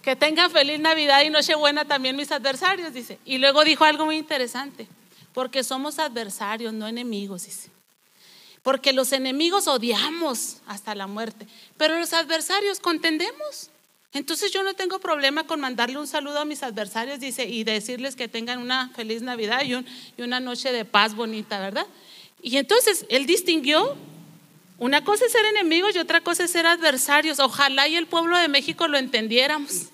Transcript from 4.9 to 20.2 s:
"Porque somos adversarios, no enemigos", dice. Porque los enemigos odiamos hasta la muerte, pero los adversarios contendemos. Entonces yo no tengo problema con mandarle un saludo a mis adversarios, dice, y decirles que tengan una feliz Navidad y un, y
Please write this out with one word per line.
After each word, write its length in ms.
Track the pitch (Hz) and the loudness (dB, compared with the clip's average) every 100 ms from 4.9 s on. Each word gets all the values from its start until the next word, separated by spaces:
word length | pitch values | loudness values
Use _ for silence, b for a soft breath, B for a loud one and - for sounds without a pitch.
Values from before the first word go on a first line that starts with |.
| - b b b | -20 b b b
"Porque 320 | - 262 269 | -6 -4 -2
somos 340 | 254 262 285 294 | -2 -4 -6 -4
adversarios, 760 | 302 233 214 - 208 220 226 | -4 -4 -8 -8 -6 -6 -6
no 120 | 220 214 | -6 -8
enemigos", 600 | 233 247 208 202 180 - | -8 -6 -6 -8 -10 -12
dice. 240 | - - _ _ _ b b b b b b | -14 -18 _ _ _ b b b b b b
Porque 300 | 262 269 269 | -2 0 2
los 200 | 262 262 | 2 0
enemigos 540 | 269 262 269 339 392 339 | -2 -2 0 0 2 0
odiamos 920 | 262 233 214 277 339 320 233 - - - | 0 0 -2 -2 -2 -4 -4 -8 -12 -14
hasta 280 | 202 - | -14 -10
la 120 | 208 196 | -10 -8
muerte, 420 | 208 226 - 208 B B - | -8 -10 -12 -20 B B 0
pero 200 | 311 330 | 0 2
los 140 | 330 | 0
adversarios 680 | 330 302 320 302 392 403 381 | -2 0 -4 0 0 0 -2
contendemos. 920 | 349 330 330 311 381 571 605 - - _ _ _ _ | -2 0 0 0 -4 -6 -12 -12 -18 _ _ _ _
Entonces 380 | 285 302 311 403 | -10 -6 -4 -2
yo 140 | 381 | -2
no 100 | 392 | -4
tengo 240 | 381 381 381 | -4 -4 -4
problema 460 | 370 302 277 294 | -2 2 2 0
con 160 | 311 320 | -4 -4
mandarle 360 | 262 247 254 269 | -4 -2 -2 -2
un 120 | 285 | -4
saludo 320 | 311 285 294 | -4 -2 -4
a 40 | |
mis 200 | 302 302 | -4 -6
adversarios, 560 | 262 214 202 226 247 285 | -8 -6 -6 -6 -6 -6
dice, 240 | 262 240 | -8 -6
y 180 | 226 226 | -6 -4
decirles 540 | 220 214 220 247 269 - | -2 -2 -4 -8 -8 -8
que 100 | 233 | -8
tengan 320 | 233 233 247 | -8 -6 -8
una 320 | 240 262 254 254 | -2 -4 -4 -8
feliz 260 | 220 226 | -8 -6
Navidad 400 | 247 240 214 247 | -6 -6 -2 -2
y 120 | 277 | 0
un, 120 | 247 254 B B | -4 -6 B B
y 60 | - | -10